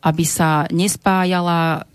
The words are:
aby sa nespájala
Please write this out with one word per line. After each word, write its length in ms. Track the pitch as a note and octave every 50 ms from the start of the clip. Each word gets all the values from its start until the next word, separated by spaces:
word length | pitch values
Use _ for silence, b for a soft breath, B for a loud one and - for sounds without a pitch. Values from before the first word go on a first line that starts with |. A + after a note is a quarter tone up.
| -
aby 220 | E3 D#3 D#3+ E3+
sa 400 | D#3 - - E3+ D#3+ D#3 D3+ D3 - -
nespájala 1120 | E3+ F3+ G#3 - - _ G3+ F#3+ F#3 F#3 F3+ F#3 F3+ F3 F3 E3+ E3+ E3 E3 D#3+ - - _ _